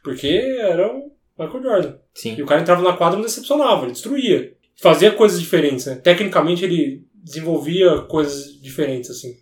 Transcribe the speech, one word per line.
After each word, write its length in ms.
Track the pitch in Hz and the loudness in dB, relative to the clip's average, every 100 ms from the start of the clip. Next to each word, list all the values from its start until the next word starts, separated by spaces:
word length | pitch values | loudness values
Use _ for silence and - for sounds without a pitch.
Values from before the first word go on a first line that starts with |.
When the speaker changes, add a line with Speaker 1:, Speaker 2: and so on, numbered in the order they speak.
Speaker 1:
porque 260 | 139 127 139 | -12 -8 -2
era 580 | 185 262 254 202 175 208 | -2 -2 -2 -2 0 -2
o 240 | 269 285 _ _ - | -4 -14 _ _ -12
Michael 240 | 160 254 | -10 -6
Jordan. 320 | 254 196 143 - _ | -2 -2 -2 -10 _
Speaker 2:
Sim. 200 | - 113 117 | -14 -10 -8
Speaker 1:
E 40 | |
o 40 | 139 | 0
cara 140 | 151 | 0
entrava 220 | 170 175 | 2 2
na 140 | 180 175 | 2 2
quadra 200 | 170 202 | 0 0
e 20 | |
não 80 | 226 | -4
decepcionava, 580 | - - 294 262 196 | -8 -2 0 2 2
ele 80 | 123 | -2
destruía. 640 | 123 214 277 233 139 - _ _ _ | -8 -6 -4 0 0 -2 _ _ _
Fazia 340 | 175 151 202 | 4 6 6
coisas 300 | 208 208 175 | 6 4 4
diferentes, 460 | 165 170 147 127 139 | 0 0 2 -2 -8
né? 100 | 127 | 0
Tecnicamente 680 | 175 175 196 170 156 175 | 2 2 2 0 0 0
ele 400 | 185 170 135 135 _ | 0 0 -2 -6 _
desenvolvia 840 | _ 165 156 165 156 147 180 180 139 | _ -16 -10 -4 -4 -2 4 4 4
coisas 560 | - 156 147 139 - - | -2 -2 -2 -4 -12 -20
diferentes, 500 | 135 131 139 127 123 | -14 -6 -4 -4 -10
assim. 260 | 120 123 117 | -14 -16 -18